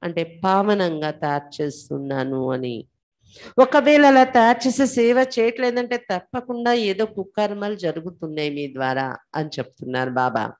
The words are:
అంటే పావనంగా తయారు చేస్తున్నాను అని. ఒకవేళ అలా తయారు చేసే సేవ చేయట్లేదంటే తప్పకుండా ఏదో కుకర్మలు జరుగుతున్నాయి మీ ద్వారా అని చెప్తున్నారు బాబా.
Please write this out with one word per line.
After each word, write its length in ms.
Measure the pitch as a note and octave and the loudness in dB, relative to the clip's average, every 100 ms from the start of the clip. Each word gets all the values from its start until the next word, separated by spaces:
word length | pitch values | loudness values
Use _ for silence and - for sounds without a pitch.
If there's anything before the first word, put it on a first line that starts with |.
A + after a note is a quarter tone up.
అంటే 380 | F3 E3+ E3 E3 | -8 -6 -6 -4
పావనంగా 680 | F#3+ G3 G#3 G3+ F3 D#3 D3+ | 0 2 2 0 0 -2 -6
తయారు 520 | D3+ D3+ C#3+ C#3+ - | -4 -4 -4 -6 -8
చేస్తున్నాను 880 | D3 C#3+ - C#3+ C#3 C3+ C3 C3 C3 | -8 -8 -10 -10 -6 -4 -4 -4 -4
అని. 240 | B2+ B2 A2+ - _ _ _ _ - - - | -4 -6 -10 -14 _ _ _ _ -20 -2 4
ఒకవేళ 480 | C4 D4 B3+ D4 C#4+ | 4 6 6 6 8
అలా 180 | C4 | 8
తయారు 420 | B3+ A#3+ A3+ A#3+ C4 | 6 6 4 4 0
చేసే 200 | A#3+ C4 | 0 0
సేవ 400 | A#3+ A#3 B3 C4 B3+ | 2 2 2 0 0
చేయట్లేదంటే 580 | A3+ A#3 B3 A#3+ A#3+ A#3+ | -2 0 -2 -2 -4 -6
తప్పకుండా 760 | - F3+ - B3+ B3 A#3+ A#3+ | -4 -8 -6 -10 -8 -4 0
ఏదో 320 | A#3+ G#3 F#3+ A3 | 0 0 -2 -4
కుకర్మలు 680 | G3+ F#3+ - G#3 G3+ G#3 | -6 -8 -4 -4 -4 -8
జరుగుతున్నాయి 760 | G3+ E3+ E3 F3 E3+ D#3+ D3+ D3 | -4 -6 -6 -10 -12 -10 -6 -6
మీ 160 | C#3+ C#3 | -6 -8
ద్వారా 500 | C3 C3 C3 C3 - _ | -4 -4 -2 -4 -8 _
అని 140 | D3+ D#3 | -8 -6
చెప్తున్నారు 640 | - - _ C3 B2+ C3 | -8 -10 _ -6 -4 -2
బాబా. 420 | B2+ B2+ A2+ A2 | 0 0 -2 -6